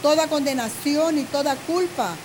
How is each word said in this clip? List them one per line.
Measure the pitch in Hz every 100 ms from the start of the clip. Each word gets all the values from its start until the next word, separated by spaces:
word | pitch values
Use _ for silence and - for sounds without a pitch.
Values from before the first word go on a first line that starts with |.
toda | 294 311 311
condenación | 302 277 262 226 - 285 294 320 302
y |
toda | 254 277 285 269
culpa. | - 339 359 - 202 165